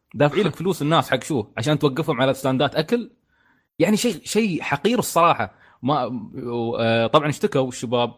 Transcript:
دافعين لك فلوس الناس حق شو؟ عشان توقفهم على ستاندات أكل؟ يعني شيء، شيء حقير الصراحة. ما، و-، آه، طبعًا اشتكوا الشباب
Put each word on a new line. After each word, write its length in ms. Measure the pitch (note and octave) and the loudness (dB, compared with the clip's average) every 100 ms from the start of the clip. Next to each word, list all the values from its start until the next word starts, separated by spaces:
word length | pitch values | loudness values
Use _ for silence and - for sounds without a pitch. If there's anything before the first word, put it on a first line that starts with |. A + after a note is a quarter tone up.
| _ | _
دافعين 320 | A2+ D3 D3+ F#3 | 0 2 2 0
لك 100 | - | 0
فلوس 260 | E3+ E3+ | -4 -2
الناس 280 | D3 D#3+ - | 2 2 2
حق 140 | C3 | -2
شو؟ 220 | - C#3 G#2 - | -2 -4 -4 -4
عشان 220 | D3+ D3+ | -2 2
توقفهم 420 | D3 C3 D#3+ B2 | 2 0 -2 0
على 140 | C3+ | 0
ستاندات 400 | C3 C3+ C3 C#3+ | 0 0 0 0
أكل؟ 360 | D3+ D#3+ A#3+ A3 _ _ _ _ _ _ - | -2 0 -2 -4 _ _ _ _ _ _ 0
يعني 180 | E3+ G#3+ | 2 2
شيء، 240 | A#3+ E3 | 0 -4
شيء 380 | - G#3 A3 D#3 | -4 0 0 -2
حقير 360 | - C#3+ G#3 A#3+ | -4 -2 0 0
الصراحة. 560 | - E3+ E3+ C#3+ G2+ _ - - | 0 2 2 2 -2 _ -20 -8
ما، 220 | B2 D3 | -2 -2
و-، 720 | A#2 B2 - C3+ A#2+ A#2+ A#2 A#2 | -2 -6 -10 -12 -6 -4 -4 0
آه، 300 | A2+ A2+ A2+ | 2 2 4
طبعًا 220 | D#3 D3 | 2 2
اشتكوا 400 | C3+ - C#3 C3 | -2 0 0 -2
الشباب 440 | - A#2 A#2+ A#2 | -4 -2 0 0